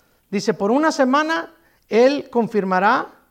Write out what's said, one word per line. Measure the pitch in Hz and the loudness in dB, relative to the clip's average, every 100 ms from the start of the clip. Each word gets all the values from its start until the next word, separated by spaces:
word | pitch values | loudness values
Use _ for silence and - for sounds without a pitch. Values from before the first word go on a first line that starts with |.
| _ _ _ | _ _ _
Dice, | 196 - | -4 -2
"Por | 160 202 | -2 0
una | 269 311 | 0 0
semana | 311 254 277 311 330 330 _ _ _ - | 0 0 0 -2 -6 -8 _ _ _ -2
él | 214 254 285 - | 2 4 2 -4
confirmará", | 240 220 208 190 185 202 269 - - _ | -4 -2 -2 -2 0 2 0 -4 -16 _